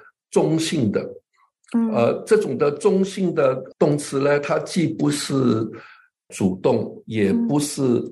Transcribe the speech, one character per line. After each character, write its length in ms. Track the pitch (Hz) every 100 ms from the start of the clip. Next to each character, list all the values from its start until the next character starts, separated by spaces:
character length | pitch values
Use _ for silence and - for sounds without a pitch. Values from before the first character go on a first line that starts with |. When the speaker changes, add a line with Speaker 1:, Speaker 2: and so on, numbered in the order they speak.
| - _ _
Speaker 1:
中 280 | 196 156 160
性 340 | - 165 107
的。 80 | - - - _ _ _ _ -
Speaker 2:
嗯。 180 | 240 226
Speaker 1:
呃， 300 | 160 117 - -
这 100 | 214
种 220 | 190 123
的 120 | 147
中 320 | 143 208 190
性 300 | 190 - 175
的 280 | 156 135 - - -
动 180 | 160 147
词 240 | - 139
呢， 180 | 143 143
它 180 | 143 156
既 260 | - 180 160
不 240 | 156 147
是 240 | 147 - 139 123 113 113 - - - _ _ _
主 260 | - 98 92
动， 460 | 139 117 - - -
也 260 | 110 98
不 260 | 233 233 147
是 420 | 147 - 131 117 -